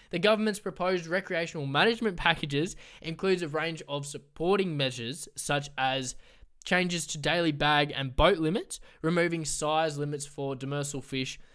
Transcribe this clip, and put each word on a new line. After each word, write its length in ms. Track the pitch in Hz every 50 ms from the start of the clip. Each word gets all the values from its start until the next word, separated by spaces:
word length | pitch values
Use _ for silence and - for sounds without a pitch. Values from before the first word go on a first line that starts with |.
| - -
the 80 | - 170
government's 400 | 170 208 220 208 214 214 196 196
proposed 480 | - 196 - - 180 185 190 180 165
recreational 580 | 160 175 190 190 - 180 165 170 165 - 160 139
management 500 | 139 139 147 185 226 233 226 226 214 175
packages 600 | 170 - 175 160 - - 143 143 143 165 208 - - - - - -
includes 400 | - 165 160 - 190 190 185 175
a 60 | 175
range 340 | 147 151 156 160 165 160 151 -
of 180 | - 143 143 143
supporting 720 | - - 135 - _ - - 160 180 202 202 190 180 156
measures 500 | 143 135 131 123 120 113 117 143 - - - -
such 360 | - - - 143 143 143 143 -
as 380 | 135 131 131 135 135 131 123 - - - - - - - - _ - -
changes 420 | - 185 180 180 180 175 165 160
to 100 | - -
daily 340 | 151 143 147 160 175 170 160
bag 400 | 147 143 147 147 151 147 147 147 -
and 200 | 139 135 131 120
boat 220 | - 147 180 202
limits, 420 | 160 160 156 185 254 381 - - - - - - -
removing 420 | - 160 175 170 170 170 170 165 156
size 540 | 143 - - 156 147 156 160 165 156 147
limits 300 | 143 147 147 147 147 147
for 280 | - - 143 139 139 139
demersal 480 | 123 135 135 143 147 143 143 - 131 -
fish, 360 | - 135 131 131 - - - - -